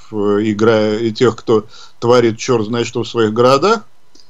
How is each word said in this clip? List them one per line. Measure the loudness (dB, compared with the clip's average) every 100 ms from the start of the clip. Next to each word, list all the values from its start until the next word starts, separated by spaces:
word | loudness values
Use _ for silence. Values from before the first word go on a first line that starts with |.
| -12
э, | -4 -2 0
играя, | -2 0 2 2 0 -2
и | -4
тех, | 0 0 0
кто | 0 0 -2 -12 -20 -4
творит | 2 2 2 0
черт | -2 -2 -2
знает | -6 -6
что | -6
в | -6
своих | -2 0
городах, | 2 2 4 2 -2 -6 -20 -20 -20